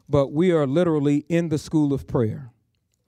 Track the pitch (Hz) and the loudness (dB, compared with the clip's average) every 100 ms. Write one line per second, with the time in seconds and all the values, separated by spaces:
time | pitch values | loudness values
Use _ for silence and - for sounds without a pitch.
0 | - 143 139 147 185 165 139 151 175 151 | -2 0 2 0 2 2 2 2 2 2
1 | 143 147 - 170 170 151 - 156 147 135 | 2 0 0 -2 0 -4 -2 0 0 -2
2 | - 147 110 147 127 _ _ _ _ _ | -2 -2 -2 -4 -14 _ _ _ _ _